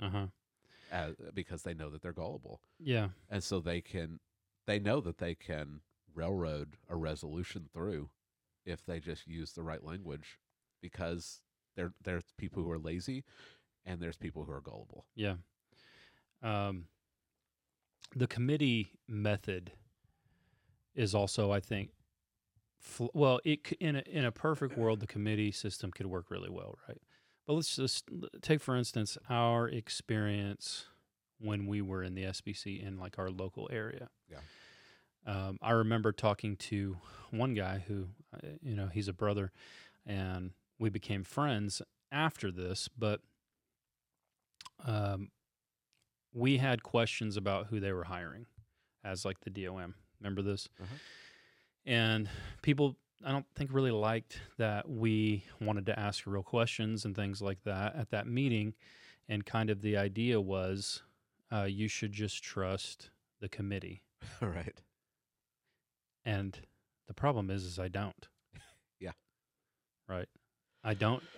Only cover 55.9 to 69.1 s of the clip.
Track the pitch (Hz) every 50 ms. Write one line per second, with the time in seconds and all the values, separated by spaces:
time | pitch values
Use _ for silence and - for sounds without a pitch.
55.9 | 104 - 104 104 101 - - 95 101 98 92 - - 117 117 113 - - 113 107
56.9 | 110 104 - 104 95 110 101 98 98 104 104 98 98 - - 104 98 92 101 107
57.9 | - - 110 - - 104 - 120 117 127 139 135 117 107 104 107 110 _ - -
58.9 | - - - - - _ _ - 107 104 104 - - 113 113 107 107 101 104 107
59.9 | 104 101 98 101 95 113 117 123 120 107 98 95 95 95 92 92 95 98 98 -
60.9 | - - - _ _ _ _ _ _ _ _ - 117 107 98 98 98 98 107 104
61.9 | - - 113 104 104 104 107 98 - - - - - 98 95 92 95 98 - -
62.9 | - - - - _ _ _ _ _ - 101 98 - - 101 98 101 95 92 92
63.9 | 92 98 _ _ _ - - - - - 120 101 87 92 87 - - - - _
64.9 | _ _ _ _ _ _ _ _ _ _ _ _ _ _ _ _ _ _ _ _
65.9 | _ _ _ _ _ _ - 113 107 98 98 95 - - - - _ _ _ _
66.9 | _ _ _ - - - - 143 139 110 98 95 95 98 92 90 87 92 92 92
67.9 | 87 98 104 95 - - - - _ _ _ _ - - - - - _ _ _
68.9 | _ - 95 87